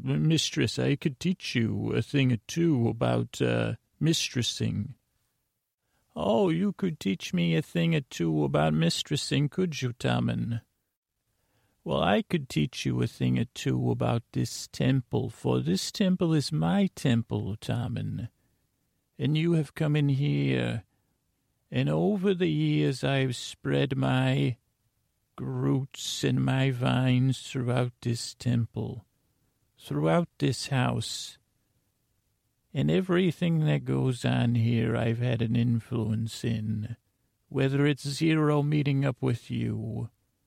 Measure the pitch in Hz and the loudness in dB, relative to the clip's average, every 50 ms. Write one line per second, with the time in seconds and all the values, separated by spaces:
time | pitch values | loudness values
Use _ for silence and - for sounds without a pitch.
0 | 131 131 139 151 151 156 160 151 - - - 151 131 117 - - 127 131 143 - | -2 -2 0 2 2 2 2 2 0 0 0 0 -2 0 0 0 0 0 0 0
1 | - 160 131 - - 175 185 - - - - 123 113 110 104 104 110 113 113 117 | -2 -4 -4 -2 -2 -2 -2 -2 -4 -4 0 0 0 0 0 -2 -2 -2 -2 -2
2 | 113 - - 143 135 127 123 107 - - - 165 170 170 151 123 117 117 113 117 | -2 0 0 2 2 2 2 0 -4 -6 -2 0 2 2 2 2 2 0 0 0
3 | 127 120 120 120 117 117 - - 127 120 117 117 117 113 113 - _ _ _ - | 0 0 0 0 -2 -4 -2 -2 0 0 2 0 0 -2 -4 -6 _ _ _ -2
4 | 147 160 165 - - - - 127 117 - - - 117 110 98 101 104 - - - | 0 0 0 0 -2 -4 -2 -2 -2 -2 -2 -2 -2 -2 -2 -4 -6 -6 -10 -16
5 | _ _ _ _ _ _ _ _ _ _ _ _ _ _ _ _ _ _ _ _ | _ _ _ _ _ _ _ _ _ _ _ _ _ _ _ _ _ _ _ _
6 | _ _ - 233 - - 220 226 202 180 160 165 196 208 175 - - 180 156 - | _ _ -6 -2 0 2 2 4 4 2 2 2 0 -2 -2 -2 -4 -4 -4 -4
7 | - 190 196 - - - - 175 170 170 165 160 151 - - 170 165 165 165 156 | -2 -4 -4 -4 -4 -4 -2 0 2 2 2 0 0 -2 -2 0 0 2 0 0
8 | 139 - - - 170 165 156 156 147 139 143 147 151 156 151 156 165 170 - - | -2 -4 -4 -2 -2 0 2 2 0 2 2 2 2 2 2 2 2 0 0 -2
9 | - - 147 139 - - - 135 147 147 - - 185 175 147 127 135 123 120 - | -2 -4 -4 -4 -2 -2 0 0 0 0 0 -2 -2 -2 -2 -4 -4 -4 -4 -2
10 | - 131 120 120 120 120 117 117 117 113 117 117 - _ _ _ _ _ _ _ | -2 0 0 0 0 0 -2 -2 -4 -4 -4 -6 -8 _ _ _ _ _ _ _
11 | _ _ _ _ _ _ _ _ _ _ _ _ _ _ _ _ - 175 139 139 | _ _ _ _ _ _ _ _ _ _ _ _ _ _ _ _ -6 -2 0 2
12 | 156 175 202 220 220 - - 170 135 - - 156 147 135 - - - 135 123 123 | 2 2 2 2 0 0 -2 -2 -2 -2 -2 -2 -2 -2 -2 -4 -4 -2 0 0
13 | 123 120 - - 131 123 127 123 117 - - - - 135 127 123 123 123 120 120 | 0 -2 -2 -2 0 0 2 0 -2 -4 -6 -6 -4 -2 -2 0 0 0 0 0
14 | 123 120 120 117 - _ - 131 123 - - - - - - - 135 127 135 135 | 0 0 0 -2 -4 _ -4 -4 -4 -4 -6 -10 -14 -10 -6 -2 0 2 2 0
15 | - _ - 113 113 113 - - - 123 123 127 127 156 180 196 - - - - | 0 _ -4 -4 -4 -4 -6 -4 -2 0 0 0 0 0 -2 -2 -2 -4 -2 0
16 | 208 185 185 - 185 165 160 151 135 - 156 151 160 170 180 202 202 180 - - | 2 2 2 2 2 2 2 2 0 0 -2 -2 0 0 2 2 0 0 -2 -2
17 | - 139 117 117 113 - 117 107 104 117 113 - - - 117 117 123 - 113 107 | 0 2 2 0 0 -2 -4 -4 -4 -4 -6 -6 -4 -4 -4 -4 -4 -4 -4 -4
18 | 104 104 107 - 120 117 - _ _ _ _ _ _ _ _ _ _ _ _ _ | -4 -6 -6 -6 -8 -10 -12 _ _ _ _ _ _ _ _ _ _ _ _ _
19 | _ _ _ - 131 135 151 156 160 170 170 160 151 - - - 160 151 147 151 | _ _ _ -2 0 0 2 2 2 2 2 2 0 -2 -2 -2 0 2 2 2
20 | 143 143 139 131 143 147 143 143 143 135 131 127 120 117 117 110 - _ _ _ | 4 2 2 2 2 2 2 0 0 0 0 0 0 -2 -2 -4 -8 _ _ _
21 | _ _ _ _ _ _ _ _ _ _ _ _ _ _ - 127 139 147 151 156 | _ _ _ _ _ _ _ _ _ _ _ _ _ _ -2 -2 0 0 0 2
22 | 170 185 214 196 180 208 190 175 185 165 156 151 156 151 151 151 151 143 135 - | 2 0 0 0 0 0 0 0 0 0 2 2 2 2 2 2 2 0 0 0
23 | - 139 139 135 135 131 123 - - - - - - 143 139 139 139 139 139 131 | -2 0 0 2 0 0 -2 -4 -8 -12 -12 -8 -4 0 0 2 2 0 0 0
24 | 135 131 131 131 131 131 131 143 143 135 120 - _ _ _ _ _ _ _ _ | 0 2 2 2 2 2 2 2 2 0 -2 -4 _ _ _ _ _ _ _ _
25 | _ _ _ _ _ _ _ - 127 131 131 127 131 139 143 131 135 - - - | _ _ _ _ _ _ _ -10 -8 -6 -4 -2 0 2 2 0 -2 -4 -8 -10
26 | - - - - - 139 127 131 131 131 131 131 131 135 127 120 127 131 127 127 | -10 -8 -4 -2 0 0 2 2 2 2 2 2 2 0 0 0 0 0 2 2
27 | 127 127 127 127 131 135 131 - - - - 135 123 120 120 127 127 123 - _ | 4 4 4 4 4 2 0 -2 -6 -8 -6 -4 -2 0 0 0 0 -2 -4 _
28 | - 123 117 113 - - - - - 120 123 120 113 - - 113 113 117 - 117 | -4 -4 -2 -2 -4 -10 -10 -4 -2 0 2 2 0 -2 -4 -6 -6 -6 -8 -12
29 | - _ _ _ _ _ _ _ _ _ _ _ _ _ _ _ - - 143 147 | -14 _ _ _ _ _ _ _ _ _ _ _ _ _ _ _ -10 -6 -2 0
30 | 147 160 165 175 170 - _ - 147 139 131 - - - 139 131 123 120 120 120 | 2 2 2 2 0 -2 _ -2 0 0 0 -2 -4 -2 0 0 2 2 0 -2
31 | 117 - - - - - - - _ _ _ _ _ _ _ _ _ _ _ _ | -4 -6 -8 -10 -10 -12 -16 -20 _ _ _ _ _ _ _ _ _ _ _ _
32 | _ _ _ _ _ _ _ _ _ _ _ _ _ _ - 143 139 151 160 185 | _ _ _ _ _ _ _ _ _ _ _ _ _ _ -2 0 2 2 2 2
33 | 185 185 175 175 190 175 - - 175 170 165 160 156 151 147 143 127 127 135 131 | 2 2 2 2 2 2 2 0 0 2 2 2 4 2 2 2 0 0 0 2
34 | 131 131 123 120 - 123 127 123 123 117 120 117 113 117 120 117 120 117 117 117 | 2 0 0 0 0 0 2 2 2 2 4 4 4 4 2 2 2 2 0 0
35 | 117 117 117 117 120 127 120 113 117 113 120 120 117 123 117 113 - - 120 120 | 0 0 0 0 0 0 0 0 0 0 2 2 2 2 2 0 -2 -2 -2 -2
36 | 113 110 110 113 113 113 - - - 123 117 113 107 110 110 107 107 110 117 - | 0 0 0 -2 -2 -4 -6 -4 -4 -2 -2 -2 -2 -4 -4 -4 -4 -6 -8 -12
37 | _ _ _ _ _ _ _ _ _ - 143 139 135 135 135 139 143 147 147 - | _ _ _ _ _ _ _ _ _ -6 -2 0 0 2 2 2 2 2 0 -2
38 | - 143 139 - 160 160 160 156 151 151 151 147 143 147 151 151 143 143 139 135 | -4 -6 -4 0 0 2 2 2 2 2 2 2 2 2 2 2 2 2 2 2
39 | 139 139 127 - 135 131 123 117 - - 123 117 117 117 110 110 110 113 - 117 | 0 0 -2 -2 -2 -2 -2 -2 -4 -6 -4 -4 -2 -2 -4 -4 -6 -6 -6 -6
40 | 117 117 _ _ _ _ _ _ _ | -8 -8 _ _ _ _ _ _ _